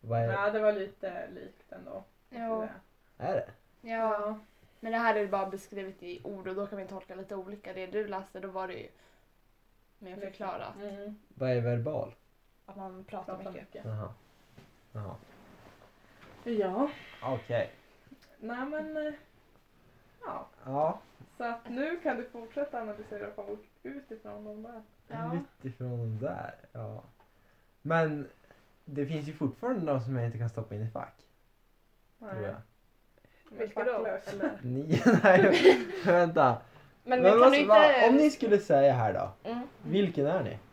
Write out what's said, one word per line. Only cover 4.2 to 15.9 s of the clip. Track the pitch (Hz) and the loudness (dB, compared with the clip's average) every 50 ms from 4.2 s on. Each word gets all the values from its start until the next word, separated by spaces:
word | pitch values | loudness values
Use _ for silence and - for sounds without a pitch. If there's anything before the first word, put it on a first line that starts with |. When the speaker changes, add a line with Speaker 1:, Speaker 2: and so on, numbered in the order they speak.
Speaker 2:
Ja. | 208 214 220 214 - _ _ _ _ _ _ _ | -4 -6 -6 -8 -12 _ _ _ _ _ _ _
Speaker 3:
Men | - 226 226 | -8 -4 -2
det | 226 | 0
här | 233 226 214 | 2 2 2
är | 214 208 | 2 0
bara | 196 196 196 190 190 | 0 -2 -2 -2 -4
beskrivet | 190 196 - - - 196 196 190 190 - - | -6 -10 -14 -12 -12 -10 -10 -10 -12 -14 -14
i | 175 175 180 - | -14 -14 -12 -12
ord | 208 202 196 185 185 | -12 -12 -10 -10 -8
och | 185 | -6
då | 190 202 | -6 -6
kan | 202 - 196 | -8 -8 -12
vi | 190 | -12
tolka | 185 196 190 185 _ 190 | -12 -12 -16 -14 _ -16
lite | 180 190 185 208 | -16 -14 -12 -12
olika. | 196 185 185 208 208 - 190 190 | -12 -10 -12 -14 -14 -14 -14 -12
Det | 190 185 | -12 -12
du | 185 185 208 214 | -6 -6 -6 -4
läste, | 208 202 190 196 - _ 190 | -4 -6 -8 -10 -10 _ -12
då | 185 196 | -12 -10
var | 180 190 190 185 | -8 -8 -8 -8
det | 175 | -10
ju | - - - _ _ _ _ _ _ _ _ _ _ _ _ _ _ _ _ _ _ _ _ _ _ | -12 -14 -16 _ _ _ _ _ _ _ _ _ _ _ _ _ _ _ _ _ _ _ _ _ _
mer | 214 185 185 | -20 -18 -16
Speaker 2:
Lite. | 202 202 | -12 -14
Speaker 3:
förklarat. | 190 196 - 208 190 180 175 - - - 196 202 | -14 -12 -12 -10 -10 -10 -10 -10 -12 -14 -12 -12
Speaker 2:
Mm. | 208 202 202 202 208 208 - _ _ | -12 -12 -12 -14 -14 -16 -16 _ _
Speaker 1:
Vad | _ - 131 127 | _ -6 -2 0
är | 127 123 | 0 0
verbal? | 117 120 120 120 117 147 151 139 - - - _ _ _ _ _ _ _ _ _ _ | 0 0 -2 -2 -2 -4 -4 -6 -8 -8 -12 _ _ _ _ _ _ _ _ _ _
Speaker 3:
Att | - 190 | -20 -18
man | 202 190 190 185 185 190 | -16 -16 -16 -16 -16 -18
pratar | - - 196 - - 190 | -14 -14 -14 -12 -12 -12
Speaker 2:
Pratar | 185 - 196 185 | -12 -12 -14 -14
Speaker 3:
mycket. | - - - _ | -14 -18 -18 _
Speaker 2:
mycket. | - 107 | -14 -10
Speaker 1:
Jaha. | 113 110 107 107 - - _ _ _ _ _ _ _ _ - - - _ _ _ _ _ | -8 -8 -8 -8 -10 -12 _ _ _ _ _ _ _ _ -20 -20 -20 _ _ _ _ _
Jaha. | 113 104 92 - - - - - - - - - - - - - - - - | -12 -12 -12 -14 -16 -18 -20 -20 -20 -20 -20 -20 -20 -20 -20 -20 -20 -20 -20